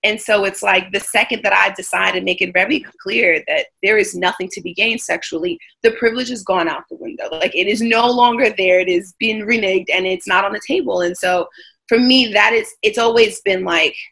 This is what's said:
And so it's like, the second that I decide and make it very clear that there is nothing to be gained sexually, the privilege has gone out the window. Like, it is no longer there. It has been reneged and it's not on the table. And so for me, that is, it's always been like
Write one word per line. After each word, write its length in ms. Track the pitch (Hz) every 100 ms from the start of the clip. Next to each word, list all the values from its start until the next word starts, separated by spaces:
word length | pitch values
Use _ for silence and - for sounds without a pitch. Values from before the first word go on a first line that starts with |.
| 214
And 140 | 214
so 240 | - 214
it's 180 | 196 190
like, 300 | 202 190 190
the 80 | 190
second 440 | - 220 233 220
that 100 | 208
I 200 | 190 196
decide 420 | 190 185 180 190 180
and 100 | 185
make 160 | 180
it 100 | 180
very 340 | 180 202 302 - _
clear 400 | 190 220 190 160 -
that 200 | 151 - _
there 160 | 190 214
is 160 | 190 180
nothing 340 | 180 185 185
to 100 | -
be 120 | 175
gained 260 | 175 220 226
sexually, 580 | - 165 - 165 175 165 - _
the 100 | 226
privilege 360 | 220 233 233 247
has 160 | 240
gone 240 | 190 190 165
out 160 | 139 -
the 80 | -
window. 320 | 117 - -
Like, 240 | 160 180 160
it 120 | 196
is 140 | 214
no 280 | 233 226 240
longer 380 | 247 240 233 247
there. 320 | 208 185 180
It 80 | 185
has 240 | 175 - _
been 280 | 226 214 208
reneged 380 | 233 196 190 -
and 120 | 175 185
it's 220 | 185 -
not 160 | 185
on 80 | 196
the 80 | 208 -
table. 320 | - - 180
And 160 | 175 175
so 300 | 185 180 - - - _ _
for 100 | 233
me, 280 | 247 262 233
that 180 | 208 208
is, 180 | 226 214 -
it's 160 | 214 220
always 420 | 233 226 214 -
been 220 | - 185
like 320 | 185 170 160 - -